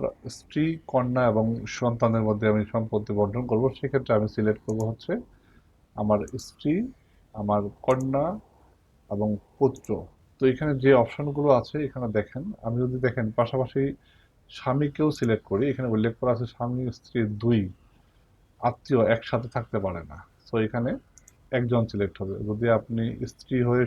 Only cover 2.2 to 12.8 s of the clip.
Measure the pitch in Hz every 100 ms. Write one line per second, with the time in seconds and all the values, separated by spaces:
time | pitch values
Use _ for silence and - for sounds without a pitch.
2.2 | 110 104 110 107 104 117 110 107 104 104
3.2 | 104 117 123 110 131 - 131 135 - 110
4.2 | 107 - 107 107 - 110 110 113 - 233
5.2 | - _ _ _ _ _ _ - 107 104
6.2 | 104 127 - - 147 175 247 - _ _
7.2 | _ 107 104 104 101 - - 131 131 139
8.2 | 156 214 - _ _ _ _ _ - 104
9.2 | 107 101 - - 135 139 - 95 90 _
10.2 | _ _ 131 131 151 135 135 131 113 -
11.2 | 147 143 147 123 - 151 147 - 120 107
12.2 | 101 - 190 - 113 120